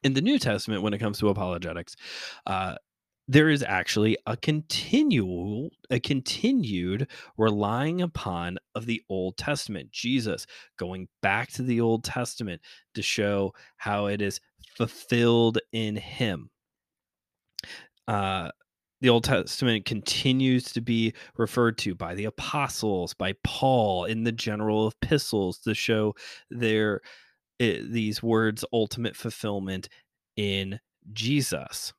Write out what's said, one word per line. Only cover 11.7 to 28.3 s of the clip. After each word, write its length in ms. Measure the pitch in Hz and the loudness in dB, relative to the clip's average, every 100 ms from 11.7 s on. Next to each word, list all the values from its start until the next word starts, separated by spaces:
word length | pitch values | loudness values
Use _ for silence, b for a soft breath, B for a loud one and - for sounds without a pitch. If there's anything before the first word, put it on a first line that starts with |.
| 117 | 2
Old 220 | 117 113 | 4 2
Testament 580 | - - 120 - 107 85 B B B | 0 -6 -6 -6 -8 -8 B B B
to 80 | - | -8
show 540 | 101 - 101 101 98 B B B | -4 0 2 2 0 B B B
how 280 | - 104 101 | -2 -2 0
it 160 | 104 | -2
is 180 | 101 - _ _ - - | -2 -4 _ _ -20 -4
fulfilled 840 | 113 - - 120 120 117 117 113 - | -4 -4 -2 4 6 6 6 2 -4
in 240 | 113 110 107 | -6 -4 -6
him. 560 | - - 117 87 82 _ _ _ _ _ _ _ _ _ _ - B B B _ - | -8 -4 -2 -2 -8 _ _ _ _ _ _ _ _ _ _ -16 B B B _ -4
Uh, 420 | 104 98 95 82 - _ _ _ _ | -2 0 -2 -6 -12 _ _ _ _
the 80 | 127 | 6
Old 160 | 120 113 | 6 6
Testament 580 | 120 - - 131 110 | 2 0 0 2 2
continues 880 | - 107 - - 135 131 131 127 123 | 0 -6 -4 0 2 4 4 2 0
to 80 | - | -6
be 340 | 120 113 113 B B - | 0 2 2 B B -2
referred 420 | 113 - 117 113 | 0 4 4 2
to 140 | 107 | -4
by 220 | 90 85 90 | -4 -6 -6
the 80 | |
apostles, 920 | 107 - - 151 113 - 110 95 87 | -6 -6 -6 -2 -2 -2 -2 0 -2
by 200 | - 95 98 | -4 -4 -2
Paul 600 | - - 135 131 107 92 90 | -6 0 2 4 4 2 -2
in 180 | 113 | -2
the 80 | 113 | -2
general 560 | 113 - 104 107 107 110 | -2 -4 -2 0 2 2
epistles 720 | - - 147 - 110 95 87 | 0 0 0 2 0 0 -2
to 140 | - | -4
show 420 | 107 - 110 107 - B B B | -2 0 2 2 -2 B B B
their, 520 | 120 117 110 107 98 B B B B _ _ | -2 2 2 2 0 B B B B _ _
i-, 220 | 120 82 | 0 0
these 400 | 55 117 107 104 | -2 -2 -2 -2
words' 400 | 113 | 2